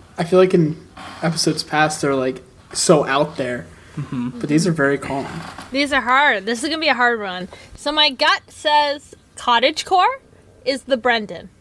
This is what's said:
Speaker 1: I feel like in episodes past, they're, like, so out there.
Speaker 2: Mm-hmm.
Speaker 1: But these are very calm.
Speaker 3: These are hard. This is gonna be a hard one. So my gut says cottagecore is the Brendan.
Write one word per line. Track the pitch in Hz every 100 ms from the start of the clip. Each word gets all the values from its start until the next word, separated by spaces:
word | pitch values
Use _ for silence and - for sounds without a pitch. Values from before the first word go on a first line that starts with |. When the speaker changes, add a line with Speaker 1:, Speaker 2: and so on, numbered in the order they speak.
| - -
Speaker 1:
I |
feel | 165 185
like | 185
in | 180 156 160 - - - -
episodes | 160 156 - 156
past, | - 151 156 156
they're, | 143
like, | 135 131 131 - - -
so | - - 156 135
out | 135 156 -
there. | 127 123 - - - -
Speaker 2:
Mm-hmm. | 135 131 120 -
Speaker 1:
But | 143
these | 151 180
are |
very | 160 139 139
calm. | - 139 - 160 - - -
Speaker 3:
These | 262 285
are | 277
hard. | 233 262 294 214 196
This | 233
is | 277
gonna | 320
be | 311
a |
hard | 240 240 233
one. | 202 180 185 - - -
So | -
my | 311 302
gut | 254 302 381 -
says | - 302 294 294 285 - - _ -
cottagecore | - 233 262 311 - 370 403 539 _ _ _ -
is | - 269
the | - 262
Brendan. | 247 233 202 170 185 _